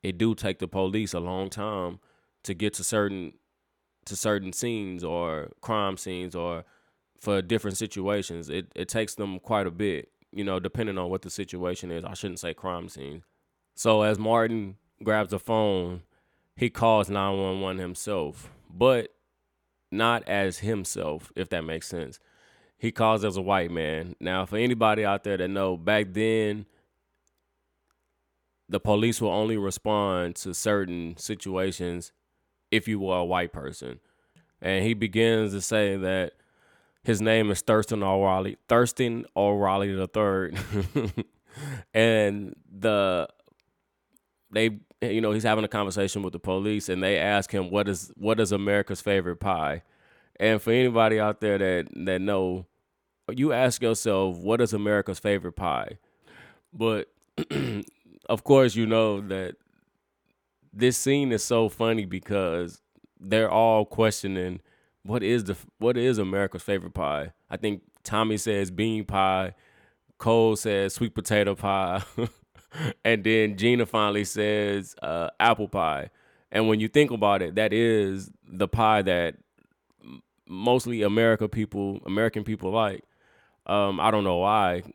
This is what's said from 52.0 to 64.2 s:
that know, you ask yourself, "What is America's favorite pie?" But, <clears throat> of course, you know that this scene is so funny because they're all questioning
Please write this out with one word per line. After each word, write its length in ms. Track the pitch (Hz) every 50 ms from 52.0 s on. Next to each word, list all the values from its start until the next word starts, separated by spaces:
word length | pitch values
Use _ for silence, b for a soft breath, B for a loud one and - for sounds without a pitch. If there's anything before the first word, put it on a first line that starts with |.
| 87
that 160 | 95 92 92
know, 460 | 95 101 104 95 95 92 90 92 90 _ _ _ _ _ _ _ _ _ _ _ _ - 120
you 200 | 127 135 156 127
ask 300 | 120 131 127 120 - 127
yourself, 540 | 113 113 107 - 117 101 95 98 95 90
"What 240 | 85 87 98 113 117
is 120 | 123 107 110
America's 460 | 104 101 104 104 104 98 - 92 -
favorite 340 | - 104 101 98 87 90 82
pie?" 460 | - 98 85 71 62 52 50 - - B B B B B B B B B B B B B _ -
But, 380 | - 113 113 110 104 - _ _ _ _ _ _
<clears throat> 920 | - - _ - 143 135 123 110 101 - - _ _ _ _ - - _ -
of 160 | 113 104 -
course, 320 | - 143 135 131 123 95
you 100 | 113 113
know 340 | 110 117 113 113 107 104 98 101
that 340 | 98 95 95 92 87 - _ _ _ _ _ _ _ _ _ _ _ _ _ _ _ _ _ _ _ _ _ _ _ -
this 240 | 98 117 127 120
scene 360 | - - 135 139 143 143 131 117
is 100 | 104 -
so 260 | - 123 117 113 107
funny 360 | - - 117 113 113 113 104
because 760 | 92 90 95 - - 104 101 95 87 82 87 87 85 82 - _ _ _ _ _ _ _ _
they're 320 | - 95 104 110 113 107
all 340 | - 110 113 113 110 110 107
questioning 760 | - - - 113 110 104 -